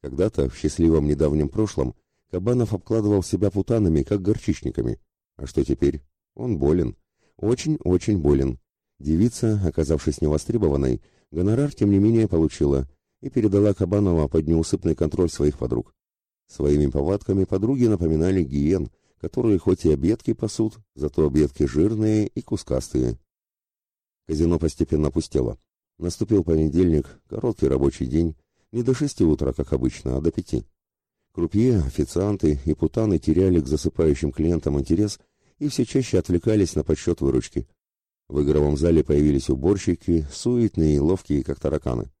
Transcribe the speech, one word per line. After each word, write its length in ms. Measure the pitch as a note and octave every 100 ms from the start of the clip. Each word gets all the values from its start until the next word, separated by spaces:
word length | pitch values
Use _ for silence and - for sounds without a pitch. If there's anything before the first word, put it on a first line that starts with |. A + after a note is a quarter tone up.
Когда-то, 480 | C#2 C2+ G#2 - C2
в 80 | -
счастливом 500 | D#2 - E2 D#2+ D2
недавнем 420 | C#2+ D2+ D2+ C#2+
прошлом, 460 | - G#2+ - C2 - _ _ _
Кабанов 440 | F2+ G2 B2 A2+
обкладывал 500 | G2+ - A2+ G#2 G2+
себя 260 | F2+ F#2 G2+
путанами, 540 | G2+ F#2 A#2 G2 D#2
как 180 | C2+ G#2
горчичниками. 760 | F#2 G#2+ - - - - A#1 A1+ _ _ _ -
А 100 | C#2
что 160 | -
теперь? 380 | C2+ C2+ C#2+ C#2 _ _ _ -
Он 220 | B2 F2+
болен. 360 | C#2 F2 B1+ - _ _ _ _
Очень-очень 800 | G#2 B2+ D3+ D3+ F2 F2+ - G2+
болен. 420 | C#2+ C#2 C2+ B1+ _ _ _ _
Девица, 640 | C#2 D#2+ A#2 - A2+ G#2 F2+
оказавшись 560 | D2+ D2 D#2 - C#2+
невостребованной, 800 | D#2 D2+ - A#2 F2+ C#2+ C2 A#1+ _ _ _
гонорар, 420 | D#2 F#2+ A#2 C#3+
тем 180 | - G2+
не 80 | G2
менее, 280 | G#2 A2+ G#2+
получила 600 | E2 D#2+ - C#2+ C2+ C2+ _ _ _
и 80 | C#3
передала 440 | - G#2+ G2 G#2
Кабанова 540 | F#2+ F2+ G#2 G2 E2+ D2
под 200 | E2 D#2
неусыпный 480 | E2 E2 F2 E2 D#2
контроль 340 | D#2+ - E2+
своих 280 | - D2 C#2+
подруг. 360 | B1+ A#1+ - _ _ _ _ _ _
Своими 400 | - D2 D2 C#2+
повадками 560 | C#2 D2 G2+ - F#2+
подруги 420 | F#2+ F#2+ A2 C3+ A#2+
напоминали 580 | G2 E2 D#2 F2 F#2+
гиен, 460 | C#2 C#2+ D2 F#2 C#2 _ _ _
которые 400 | E2 - A#2 F#2+
хоть 260 | - F2+ D#2+
и 60 |
объедки 420 | D2 E2 A#2 -
пасут, 440 | A2+ A2 - A2 - _
зато 320 | - D2 - D2+
объедки 400 | C#2 C#2+ - C#2+
жирные 640 | C2+ G2 A2 A2 G#2+ G#2
и 140 | -
кускастые. 760 | - G#2+ - C2 - C2 B1 A#1 _ _ _ _ _ _ _ _ _ _ -
Казино 320 | D#2 E2+ E2+
постепенно 520 | E2 - - D2+ D2+
пустело. 460 | D#2+ - - A#1 G#1 _ _ _ _
Наступил 460 | F2 - G#2 G#2
понедельник, 760 | E2+ D#2+ D#2 D#2 F2+ D#2 C2 - _
короткий 400 | A2 A#2+ - D2
рабочий 380 | C2 C#2 - B1+
день, 300 | D2+ E2 D#2 _ _ _
не 120 | A#2
до 100 | B2
шести 300 | B2+ D3 -
утра, 300 | E2 D2 C2
как 200 | B1+ B1+
обычно, 440 | C2+ B1+ - C2 B1+
а 40 |
до 100 | D#2
пяти. 340 | - - A#1+ - _ _ _ _ _ _
Крупье, 460 | - E2+ G#2 B2 A2
официанты 800 | C2 - C#2 E2+ G2+ G2+ D#2 C#2+ D#2
и 80 |
путаны 460 | D2+ D#2 - A2 E2
теряли 400 | - D#2+ F#2+ F2
к 80 | C2
засыпающим 640 | D2 - - D#2+ C#2 D2+
клиентам 480 | - D#2+ E2 D2 C#2+
интерес 400 | C2+ E2+ G#2 - _ _ _ _
и 80 | D3
все 180 | - A#2
чаще 340 | C3+ B2+ F#2+
отвлекались 560 | - F2 - G#2+ F2+ -
на 80 |
подсчет 380 | C#2+ D2+ - E2+
выручки. 460 | C#2 B1+ - - B1 _ _ _ _ _ _
В 140 | C#2
игровом 360 | C#2+ D2+ D2 D2
зале 260 | E2+ D#2+
появились 460 | - D2 D2+ C#2 -
уборщики, 760 | C2 D#2 G2+ - F2 - E2 D2
суетные 640 | - A#2+ B2 A2+ - D#2 C#2+
и 40 |
ловкие, 440 | D2+ F#2+ - C#2+
как 160 | - C#2
тараканы. 520 | D2 C#2+ - A#1+ G1+ _